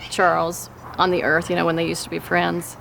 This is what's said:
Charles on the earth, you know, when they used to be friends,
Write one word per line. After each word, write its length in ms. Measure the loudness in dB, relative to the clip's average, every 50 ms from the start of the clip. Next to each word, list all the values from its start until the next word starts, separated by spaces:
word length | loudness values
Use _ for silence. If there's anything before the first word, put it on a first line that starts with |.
| -14 -6
Charles 600 | 0 2 4 4 4 4 0 -2 -4 -6 -10 -14 -16 -18 -18 -8 -2 0
on 140 | 2 2
the 120 | 2 2 2
earth, 260 | 4 2 2 2 0
you 60 | 0
know, 100 | 2 2
when 120 | 2 2 2
they 100 | 0 -2
used 160 | -2 -4 -6
to 60 | -6
be 100 | -8 -8
friends, 540 | -4 0 0 2 2 2 0 -2 -4 -8 -10 -14